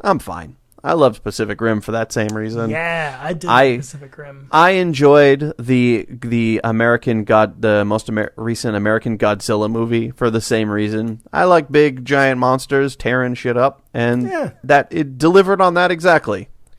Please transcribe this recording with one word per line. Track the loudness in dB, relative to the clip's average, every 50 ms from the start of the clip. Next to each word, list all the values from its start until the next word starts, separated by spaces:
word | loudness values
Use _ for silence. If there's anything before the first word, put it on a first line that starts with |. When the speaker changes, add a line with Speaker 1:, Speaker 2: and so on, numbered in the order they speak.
Speaker 1:
I'm | -2 -2 -2 -2
fine. | -4 -10 -12 -12 -14 -16 -20 _ _ _ _ _ -4
I | -2 2
loved | 2 2 2 2 0 -8
Pacific | -8 -6 -6 -6 -6 -6 -4
Rim | -2 -2 -2 -2
for | -4 -6 -6
that | -6 -6 -4
same | -4 -4 -4 -4
reason. | -4 -6 -8 -8 -6 -6 -6 -4
Speaker 2:
Yeah, | -4 -4 -6 -6 -6 -6 -6 -8 -10 -10
I | -8 -8 -8
did | -6 -2 0
Speaker 1:
I, | 2 4 4 4 2
Speaker 2:
Pacific | -2 -6 -12 -16 -20 -20 -20 _
Rim. | -20 -20 -20 -20 -20 -8 -2
Speaker 1:
I | 2 4 4 4
enjoyed | 4 2 0 0 0 4 6 6 8 8 8 6 4 2 0 -6 -8
the, | -6 -2 0 2 2 2 2 2 0 -2 -8
the | -14 -14 -8 -4 -2 -2 0 0 -2 -2 -2
American | -2 0 2 2 2 2 0 0 -2 -2 -2 0
God, | 2 2 4 2 2 -2 -2
the | 0 0 2 2 0
most | 0 -2 -4 -4 -4
Amer-, | -6 -6 -6 -6 -8
recent | -10 -8 -8 -6 -6 -4 -4 -4
American | -2 0 0 -2 -2 -2 -4 -4
Godzilla | -2 -2 -2 -2 -2 -2 -2 -2 -2 -2 -2
movie | -2 -4 -2 -2 -2 -2 -2 -4
for | -4 -2 -2 0
the | 0 -2
same | -2 -2 -2 -2 -2 -2
reason. | -2 -2 -2 -2 -4 -4 -4 -6 -8 -10 -12 _ -2
I | 0 2
like | 4 4 2 2 2
big | 2 2 2 2 0 -4 -4
giant | -2 0 2 2 2 2 2
monsters | 2 0 0 0 -2 -2 -2 0 0 -2 -4
tearing | -6 -4 -2 -2 0 -2 -2 -4
shit | -6 -4 -4 0
up, | 0 0 0 -2 _ _ _ -4
and | -2 0 0 0 0 -2
Speaker 2:
Yeah. | -4 -4 -6 -6 -8 -10 _ 0
Speaker 1:
that | 2 2 2 2 0
it | -4 -6 -6 -6 -4
delivered | 0 2 4 6 4 4 4 2 2
on | 2 2 2
that | 2 0 0
exactly. | 0 0 2 2 2 2 2 -2 -6 -6 -8 -12 -20 -20 -20 _ -20